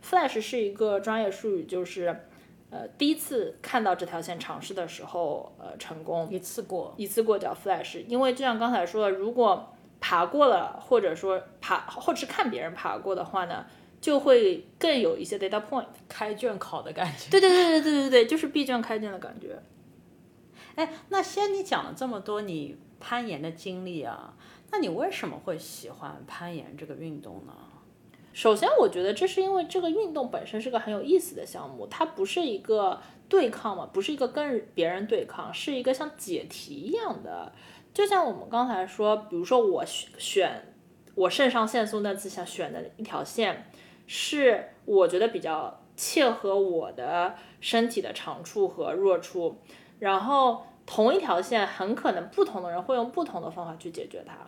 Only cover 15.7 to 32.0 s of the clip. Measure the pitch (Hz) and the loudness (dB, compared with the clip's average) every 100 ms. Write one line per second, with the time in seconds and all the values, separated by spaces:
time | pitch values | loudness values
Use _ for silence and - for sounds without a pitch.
15.7 | 262 - - - - 214 208 247 196 - | -6 -6 -16 -18 -8 -6 -4 -4 -4 -6
16.7 | 156 120 156 175 139 - 381 381 359 349 | -8 -8 -4 -4 -4 4 8 8 8 8
17.7 | 320 302 294 269 254 226 311 311 294 262 | 6 6 2 6 6 6 2 0 0 0
18.7 | 247 226 220 214 185 127 - - - - | -2 -2 -4 -6 -8 -12 -14 -14 -14 -16
19.7 | - - - - - - _ - - - | -20 -20 -20 -20 -20 -20 _ -20 -20 -16
20.7 | - 320 320 - 392 359 - 403 392 381 | -4 -4 -4 -2 -2 0 0 0 0 0
21.7 | - - 156 262 220 190 208 208 160 143 | -2 -2 -6 -6 -6 -4 -6 -4 -6 -8
22.7 | 151 - - - 240 233 151 160 165 196 | -14 -20 -20 -6 -4 -4 -6 -8 -10 -10
23.7 | 185 185 170 117 - - - - - - | -10 -8 -8 -8 -10 -14 -20 -20 -20 -8
24.7 | 415 254 165 - - 180 143 - 165 - | -4 -2 -2 -4 -4 -8 -8 -8 -8 -8
25.7 | - - - 143 147 - - 175 170 - | -14 -16 -14 -14 -14 -16 -14 -10 -10 -12
26.7 | 147 156 135 160 151 - 90 - - - | -16 -14 -12 -12 -12 -14 -16 -16 -20 -20
27.7 | - - _ - - - - 226 208 392 | -20 -20 _ -20 -20 -18 2 4 4 6
28.7 | 587 226 180 190 214 370 381 381 392 330 | 6 6 4 0 2 0 2 0 0 0
29.7 | 381 339 339 415 302 247 - - 214 240 | -2 0 0 -2 -2 -4 -6 -6 -6 -2
30.7 | 240 220 208 277 359 - - - 180 143 | -4 -2 -6 4 4 4 -10 -12 -12 -12
31.7 | 127 110 - | -12 -12 -2